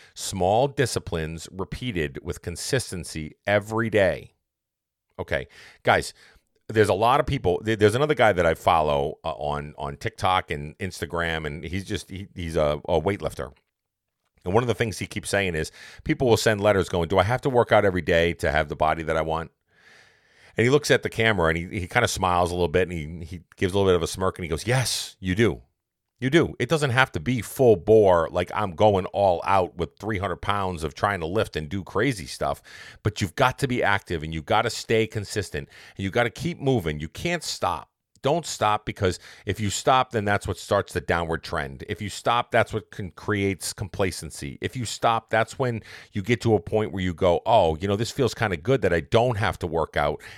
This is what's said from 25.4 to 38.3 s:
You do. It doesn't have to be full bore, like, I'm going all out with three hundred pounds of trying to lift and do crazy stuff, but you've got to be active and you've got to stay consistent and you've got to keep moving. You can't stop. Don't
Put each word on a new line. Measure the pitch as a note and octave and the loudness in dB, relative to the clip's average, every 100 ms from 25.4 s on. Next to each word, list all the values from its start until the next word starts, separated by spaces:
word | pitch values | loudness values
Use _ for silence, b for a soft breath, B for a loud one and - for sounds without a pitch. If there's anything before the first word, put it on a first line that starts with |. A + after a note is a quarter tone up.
| A2+ A#1+ - _ _ _ _ _ | 2 0 -8 _ _ _ _ _
You | B2+ | 0
do. | E3 G2+ - | 2 2 0
It | B2 | -2
doesn't | D#3+ C#3+ | 0 2
have | A#2 C3 | 2 2
to | - | 0
be | D#2 B2 | -4 -4
full | - - B2 G2 | -4 4 6 6
bore, | E2 A2 G2 F2 D2+ | 6 6 8 6 2
like, | F2 F2+ | -2 -2
I'm | - G#2 | -4 -4
going | E2 G#2+ G2 F#2+ | 2 4 4 0
all | F#2 G2 E2+ | 0 2 2
out | - G2 F2+ F2+ | 2 2 2 -2
with | D#2+ - | -6 -6
three | G2+ G#2 | -6 -4
hundred | F#2+ E2+ | -4 -4
pounds | - G2+ F#2+ F2 | -4 -2 -4 -4
of | D#2 | -8
trying | - G#2 G2 | -2 -2 -2
to | D#2+ | -4
lift | G#2 G2+ D#2 | -2 -2 -4
and | D#2 | -6
do | G2 | -8
crazy | F2 G2 C3+ G#2 | -6 -2 -2 -2
stuff, | C2 - C#2+ C#2+ B B B B | -8 -6 -4 -4 B B B B
but | G#2+ - | -6 -2
you've | G2 | -4
got | - B2+ - | 0 0 2
to | C3 | -2
be | B2 | 0
active | F2+ G2 - E2+ | 2 0 -2 -4
and | D#2 | -4
you've | D#2+ D#2 | -8 0
got | G#2+ | 0
to | A#2 | 0
stay | - - A2+ A2 | -4 -2 0 0
consistent | A2+ G2+ G#2+ F#2 D2+ C#2+ B B - | -4 -6 -6 -6 -8 -10 B B -8
and | |
you've | F#2+ | -4
got | A2+ | 0
to | A#2+ | -2
keep | - E3+ - | -2 -6 -4
moving. | C3+ B2+ D#2+ D2+ | 0 0 0 -4
You | D2+ | -8
can't | - F3 F3 | -8 -4 -4
stop. | - - F#2+ D#2+ - _ _ _ | -6 -4 -4 -4 -8 _ _ _
Don't | C3 | -2